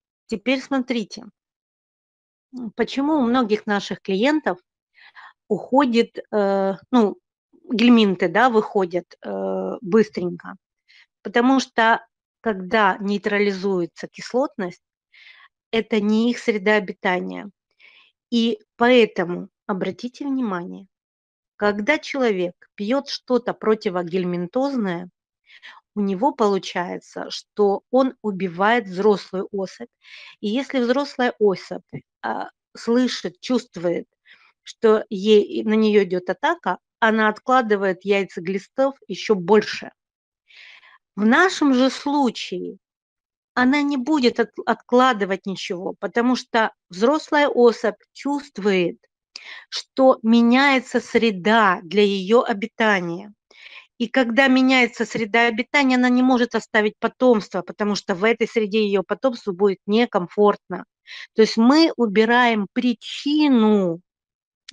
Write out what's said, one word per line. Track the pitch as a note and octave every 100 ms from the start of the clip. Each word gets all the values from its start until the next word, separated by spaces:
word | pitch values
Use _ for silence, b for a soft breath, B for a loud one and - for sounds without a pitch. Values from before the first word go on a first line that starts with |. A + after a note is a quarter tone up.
| _ _ _
Теперь | G#3+ - C4
смотрите. | - C4+ B3 A#3+ F#3+ - - _ _ _ _ _ _ _ _ _ _ _ _
М, | B3+ A#3 -
почему | A3 - C#4 D#4
у |
многих | A#3 B3+ A3 G#3 -
наших | G3+ - F#3+
клиентов | - F#3+ B3+ D#4 G#3+ F3+ _ _ _ B B B B _ _
уходит, | G3 - B3+ C#4 A3+ A#3 - -
э, | G#3+ G3 G3 G3 F#3 _
ну, | B3+ G#3 - _ _ _ _ -
гельминты, | A3+ B3 A#3 G#3 F3+ F3+
да, | F#3 B3+
выходят, | A3 - G3+ F#3+ F3 E3+ - G#3+
э, | G3 F#3+ F#3+ F#3+ -
быстренько? | G3 A3 G#3+ - F3 F3 F#3 F#3+ _ _ b b b _
Потому | G#3+ A#3 B3 C4+
что, | - - A3+ A#3 - _ _ _
когда | A3+ F#3+ F#3 A3+ G3 F#3
нейтрализуется | G3+ G3+ G#3 G3+ G3+ F#3+ G3 F#3 E3+ - E3+
кислотность, | - - A#3+ D4 - F3+ - _ _ _ b b b b _ _
это | A3+ G#3+ A3
не | G#3 G#3+ A#3
их | A#3+
среда | - G#3 G3 G#3+
обитания. | G3 G3 G3 F3+ F#3 F3+ G3+ _ _ b b b b _ _
И | A#3+ A3+ A3 _ _
поэтому | A#3+ B3+ G#3+ - E3+ F3 F#3+ _ -
обратите | G3 F#3+ F#3 B3 - C#4+
внимание, | C4+ A#3 F3+ F3+ F#3 G3 _ _ _ _ _ _ _
когда | G#3 G#3 G#3 D#4
человек | - C#4 A#3+ F#3 F3 - _ -
пьет | G#3 C#4 C4+
что-то | - - B3 A#3
противогельминтозное, | - - G#3+ G#3+ F3+ F3 F#3 F3+ F3 F3 B3+ C#4 C4+ G3 E3+ F3+ _ _ _ B B B B _ G#3
у |
него | G3 F#3 C4+
получается, | - G#3 G3 F#3+ F#3+ F3+ F#3 - F#3+ -
что | - - - G3+ G3+ -
он | B3+ C4 -
убивает | G#3+ F#3+ F#3+ E3 G3+ A#3+ G3
взрослую | F3+ G#3 G3 - F#3 -
особь. | G3+ F#3 - A#3+ _ B B B B
И | G#3
если | A#3 C4+ C4+
взрослая | A#3+ B3 C#4 - B3 -
особь, | G#3 F3+ - F3+ - C#3+ - _
а, | - - - _ _ -
слышит, | - A#3+ B3+ - F3+ -
чувствует, | - B3 - F3+ F3 E3+ - _ b b b _
что | - - A3+ G#3+ -
ей, | G3 G#3 G#3 F3 - A3
на | G#3+
нее | G#3+ G#3 F#3+
идет | F3+ F3+
атака, | F#3 D4 E4+ F#3 F3+ _ _
она | A3+ A3 G#3+
откладывает | G#3+ - B3+ A3+ G3+ G3 F3+ G3
яйца | G3+ F#3 -
глистов | E3+ G3 - - C4+ C4+ _
еще | F#3 - G3+
больше. | E3+ G#3 - - - - _ _ _ _ _ B B B B B _ -
В | G#3
нашем | C#4 F#4 - D4
же | B3+ C4
случае | - C#4+ C#4+ B3+ - - F#3 F3+ F#3+ _ _ _ _ _ _ _ -
она | B3 D4
не | C#4+ C#4+
будет | B3 D#4 A#3+ -
от-, | F#3 - -
откладывать | A3 _ B3 B3+ A3 F#3+ F#3+ G3+
ничего, | F3+ - F3+ F#3+ F3+
потому | G3+ A#3+ B3 B3
что | - A#3 G#3+ - _
взрослая | F3 A#3 D4+ - D4 C#4+
особь | - A#3+ A3 A3 G3+ _
чувствует, | - C4+ C#4+ - - G3+ F#3+ F3 A3+ _ _ _ B B B B
что | - - - C4 -
меняется | A3 A#3 A#3 B3 C#4 C4 B3 B3+
среда | - A#3 A3+ F#3+ F#3+ A3+ G#3 F3+
для | F3 F#3+
ее | G#3 G3 F#3 A#3
обитания. | C4 G#3 G#3+ - A3 G3 F3 E3+ G#3 - _ B B B B _
И | A#3+
когда | C4+ A#3+ A3+ C4+
меняется | C4 C4 C4 A#3+ - A3+
среда | A#3 A3+ A3+ A#3
обитания, | A3 A#3+ D4 C4+ B3+
она | B3
не | B3
может | B3+ B3+ A#3+ A3
оставить | - A3 G#3+ -
потомство, | A3+ - B3+ A3 - F#3+
потому | - - G#3 G3
что | - F3
в | A3
этой | A#3 A3+
среде | A#3 G#3+ A3 G#3
ее | G3
потомству | F#3 G3+ C4 A#3 -
будет | F3 G3+ F#3 -
некомфортно. | G#3+ A#3+ G3+ F3 - G#3 G3+ _ F3+ - _ B B B -
То |
есть | A3 -
мы | A#3 D4+ E4 -
убираем | A#3 G3 A3 A#3+ B3 A3 G3
причину, | - B3 A#3 - - C#4+ D4+ D4+ B3 G#3+ G#3 F#3 E3 _ _ _ _ _ _ -